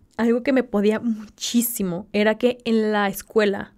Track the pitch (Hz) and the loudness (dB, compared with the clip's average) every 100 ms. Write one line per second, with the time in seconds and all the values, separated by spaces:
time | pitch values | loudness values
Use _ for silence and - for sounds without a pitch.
0 | _ - 233 240 277 254 247 208 208 214 | _ -2 0 2 2 0 0 0 2 0
1 | 233 214 208 - - 240 233 - 185 170 | -2 -4 -8 -12 -2 0 0 -4 -4 -6
2 | - 208 214 220 247 247 233 226 214 208 | -4 0 2 2 0 0 -2 0 0 0
3 | 202 196 - 220 208 202 202 | -2 -4 -2 0 2 0 -10